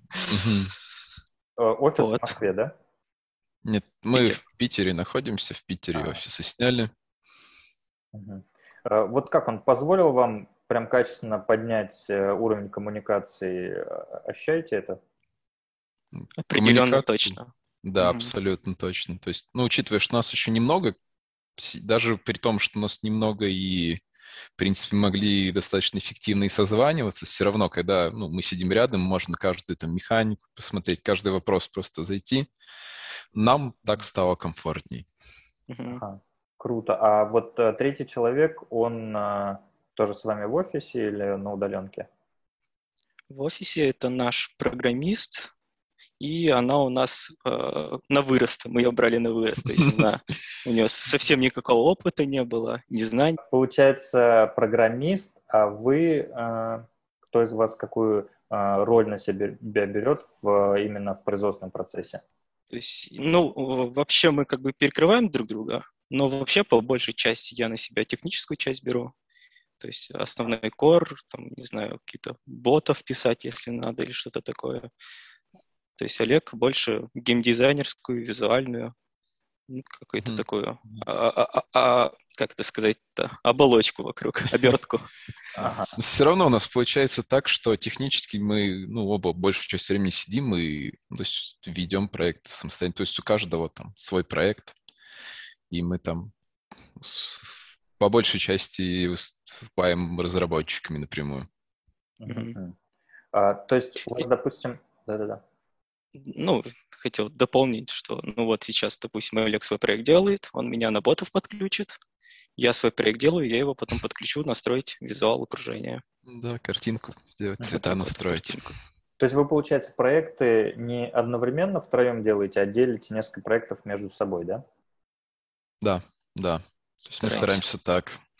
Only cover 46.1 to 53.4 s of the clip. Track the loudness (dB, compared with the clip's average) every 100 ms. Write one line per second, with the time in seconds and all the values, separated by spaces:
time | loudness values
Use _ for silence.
46.1 | _ -6 0 4 4 4 4 2 2 0
47.1 | 0 -4 -6 -4 -2 -2 -4 -6 -10 0
48.1 | 0 4 4 4 0 -2 2 4 4 4
49.1 | 4 2 0 0 -2 0 4 4 6 2
50.1 | 2 -6 -10 -10 -10 -2 2 4 4 4
51.1 | 4 4 4 4 0 2 6 6 4 0
52.1 | 0 0 0 -2 -2 -2 -6 -6 -4 0
53.1 | 2 2 2